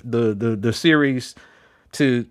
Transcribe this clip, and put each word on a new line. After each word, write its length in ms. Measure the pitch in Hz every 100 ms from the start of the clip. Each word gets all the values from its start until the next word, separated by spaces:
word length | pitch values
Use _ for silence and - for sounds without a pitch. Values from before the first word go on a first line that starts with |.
the, 300 | 123 117 113
the, 220 | 104 117 110
the 160 | 113
series 640 | 107 170 151 143 127 - - - _ _ _ _
to 340 | - 143 123 113